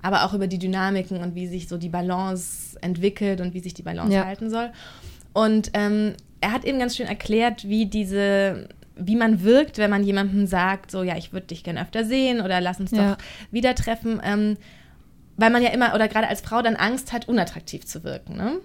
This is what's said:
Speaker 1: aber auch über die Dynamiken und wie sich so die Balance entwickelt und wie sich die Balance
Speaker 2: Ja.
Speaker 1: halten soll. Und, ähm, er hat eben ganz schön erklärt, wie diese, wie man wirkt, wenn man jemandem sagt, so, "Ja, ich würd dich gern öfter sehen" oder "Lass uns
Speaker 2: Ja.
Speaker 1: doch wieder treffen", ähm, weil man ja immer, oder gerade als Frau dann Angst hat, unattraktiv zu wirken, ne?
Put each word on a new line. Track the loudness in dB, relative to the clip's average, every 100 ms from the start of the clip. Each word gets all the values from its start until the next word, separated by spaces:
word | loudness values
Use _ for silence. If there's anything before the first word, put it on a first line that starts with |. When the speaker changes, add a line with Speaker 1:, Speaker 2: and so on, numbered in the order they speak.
Speaker 1:
aber | 2 2
auch | 2
über | 0 -2
die | -2
Dynamiken | -2 0 0 0 -2 -6
und | -6 -6
wie | -8
sich | -8 -8
so | -8
die | -4
Balance | -4 -2 -2 -2 -4 -6 -12 -14 -8
entwickelt | -4 0 0 0 -2 -2
und | -4
wie | -8
sich | -12
die | -12
Balance | -10 -2 2
Speaker 2:
Ja. | 2 0
Speaker 1:
halten | -6 -4
soll. | -4 -4 -8 -20 -18 -18 -18 -4
Und, | 2 4 4 2
ähm, | -2 0 2 0 -4 -16 -6
er | -2
hat | -2
eben | -2 -2
ganz | -2 -4
schön | -6
erklärt, | -6 0 2 2 0 -2
wie | 0 0
diese, | 0 -2 0 2 4 2 -2 -10 -20 -20 -10
wie | 0 2
man | 4 4
wirkt, | 8 6 6 2
wenn | 2
man | 4
jemandem | 2 2 2 2 2
sagt, | 2 0 -2 -6
so, | -6
"Ja, | -4 -4
ich | -6
würd | -10 -10
dich | -12
gern | -8 -6
öfter | -4 -2
sehen" | 0 2 2 2
oder | 0 0
"Lass | 0 -2
uns | 0
Speaker 2:
Ja. | 4 4
Speaker 1:
doch | 2 -6 -18 -6
wieder | 0 0 2
treffen", | -2 -2 -2 -4
ähm, | 0 2 2 0 -6 -20 -20 -20 -20 -20 -18 2
weil | 4
man | 6
ja | 4
immer, | 4 2
oder | 4 2
gerade | 2 0
als | -2
Frau | -2 0
dann | 0
Angst | 2 0 -2 -4
hat, | -8 0
unattraktiv | 0 0 -4 -12 -14 -12
zu | -10
wirken, | -8 -10 -10 -6
ne? | -4 -4